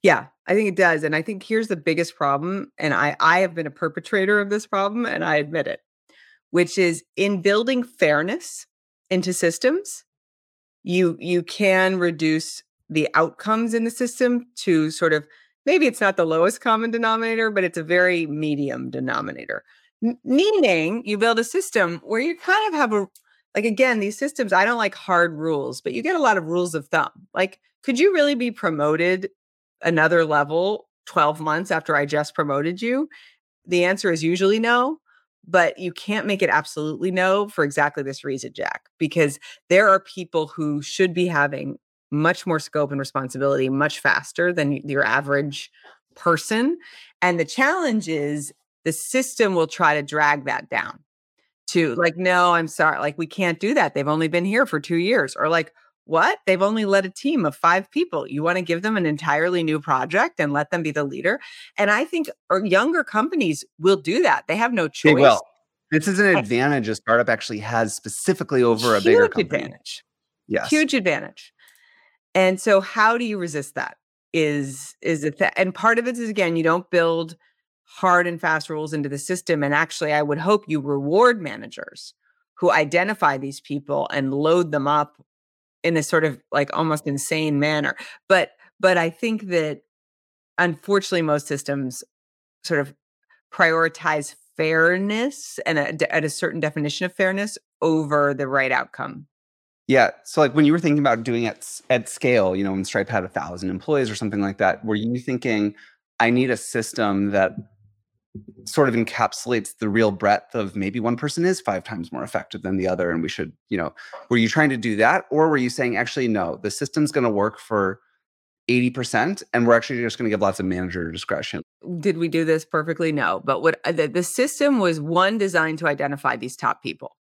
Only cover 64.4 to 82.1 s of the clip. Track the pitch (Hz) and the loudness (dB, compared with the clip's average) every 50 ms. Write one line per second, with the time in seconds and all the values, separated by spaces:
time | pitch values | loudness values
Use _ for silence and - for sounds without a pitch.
64.4 | - - 160 208 233 247 240 208 170 151 _ - - 151 151 131 143 135 113 95 | 0 -4 -2 0 0 0 0 0 -2 -2 _ 2 4 6 6 8 8 6 6 6
65.4 | - _ _ _ _ _ _ _ _ _ 156 156 156 202 190 185 208 196 180 - | 0 _ _ _ _ _ _ _ _ _ 0 0 2 2 2 2 4 4 4 2
66.4 | 110 101 123 120 131 143 147 135 110 107 110 - _ - 113 117 120 - 117 - | 2 0 0 2 2 2 2 0 -2 -4 -6 -6 _ 2 2 4 4 2 0 -2
67.4 | - - 117 107 104 107 117 113 117 107 - - _ 110 - - - - 180 - | -2 -8 -8 -8 -6 -2 0 0 0 0 -4 -8 _ -12 -10 -4 -2 -2 -2 -2
68.4 | - - 147 127 123 117 117 110 117 120 110 101 95 349 381 480 480 427 370 - | -2 -2 2 4 4 4 4 2 2 2 2 4 6 6 6 6 6 4 2 -2
69.4 | 185 - - - - - - - _ - - - _ _ _ _ _ _ _ _ | -2 -2 -2 -6 -6 -6 -14 -16 _ -16 -16 -16 _ _ _ _ _ _ _ _
70.4 | _ - - - - - 302 302 311 - - 254 190 185 147 127 - - _ - | _ -6 -4 -4 0 0 2 2 2 2 0 0 0 0 -2 -2 -6 -10 _ -20
71.4 | - - _ _ _ _ _ _ _ _ _ _ _ _ _ _ _ _ _ 185 | -20 -20 _ _ _ _ _ _ _ _ _ _ _ _ _ _ _ _ _ 2
72.4 | 185 185 190 190 - 226 202 196 185 - - 226 214 220 233 240 247 220 214 196 | 2 2 2 0 2 4 4 4 4 0 0 2 2 2 2 2 -2 -4 -4 -6
73.4 | 175 170 147 151 135 - - 135 131 - - _ _ _ _ _ _ _ - 165 | -6 -6 -6 -6 -8 -6 -8 -8 -8 -8 -10 _ _ _ _ _ _ _ 0 0
74.4 | 156 151 147 147 139 135 135 135 - - - _ - - 165 151 143 151 143 - | 0 2 0 -2 -4 -6 -8 -12 -16 -18 -20 _ -4 -2 -2 -2 -2 -6 -2 0
75.4 | - - - - 190 185 180 - - 220 233 226 233 247 247 240 233 220 214 208 | -2 0 2 0 -2 -2 -2 0 2 2 2 2 -2 -4 -6 -6 -6 -6 -2 0
76.4 | 185 170 165 165 160 160 165 180 180 _ - 175 165 165 165 165 165 160 165 _ | 0 0 0 0 2 2 0 0 -2 _ 2 2 2 2 0 -2 -4 -8 -12 _
77.4 | _ _ _ _ _ _ _ _ _ _ - - - 185 175 175 175 175 170 160 | _ _ _ _ _ _ _ _ _ _ -10 0 2 4 4 4 4 0 -4 -4
78.4 | 185 165 156 156 147 - 160 151 156 151 156 151 143 139 139 139 - - 185 180 | -2 -2 -2 -2 -2 -6 -8 -8 -6 -6 -4 -4 -4 -4 -6 -8 -6 -6 -6 -6
79.4 | - - 170 147 143 143 147 147 165 - - - 175 151 147 151 151 147 147 139 | -2 -2 0 0 0 0 2 0 0 -2 -2 -6 -2 0 0 0 0 0 -2 -2
80.4 | 160 190 208 208 - - 156 151 135 143 143 139 139 147 165 202 240 247 240 214 | 2 2 0 0 0 -2 -4 -4 -2 -2 -4 -2 -2 0 4 6 6 4 4 2
81.4 | 175 139 107 110 110 - - - - - - - - - | -4 -10 -10 -10 -12 -14 -14 -14 -16 -16 -16 -20 -20 -20